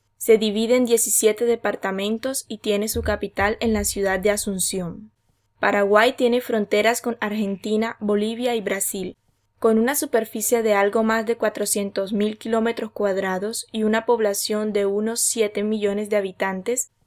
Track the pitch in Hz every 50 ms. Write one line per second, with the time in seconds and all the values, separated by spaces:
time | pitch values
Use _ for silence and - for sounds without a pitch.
0 | _ _ _ - - - 220 214 220 214 202 220 226 220 247 254 254 226 233 220
1 | - - - - 220 214 208 214 240 233 233 226 - 208 202 - - 196 190 196
2 | 196 208 220 220 - 262 269 - - - 220 208 - 214 202 202 208 220 - 233
3 | - 214 208 208 - 196 - - 196 208 226 - 233 226 214 208 208 - - 202
4 | 196 190 190 190 185 208 202 208 - 208 196 185 185 - - 190 180 165 - -
5 | 214 - _ _ _ _ _ _ _ _ _ - - 202 196 202 202 196 208 208
6 | 226 254 262 - 254 233 240 254 - - 233 220 208 - - 208 214 220 247 -
7 | - 240 226 - 214 208 208 214 214 196 196 185 - 214 214 214 226 226 - -
8 | 214 202 208 208 208 220 233 226 247 247 240 226 190 196 196 196 196 - - 196
9 | 185 185 - _ _ _ _ _ _ _ _ _ - 226 220 220 226 254 294 -
10 | 302 285 - 226 220 - - 220 208 - 247 233 220 220 208 202 202 202 202 226
11 | 220 220 220 226 220 233 233 - 233 214 - - 208 202 - 208 202 196 - 202
12 | 196 185 226 202 208 214 214 - - 226 226 226 226 233 233 - 226 214 _ -
13 | 208 202 190 190 190 190 185 185 196 220 233 - - _ - 220 214 214 214 226
14 | 220 - 240 220 220 202 196 - - - 214 214 214 214 208 208 202 196 196 208
15 | 214 226 226 226 - - - 240 214 208 - 202 202 214 220 214 202 202 202 208
16 | 214 202 214 208 196 190 185 - 196 190 190 190 185 - 247 262 - - _ _
17 | _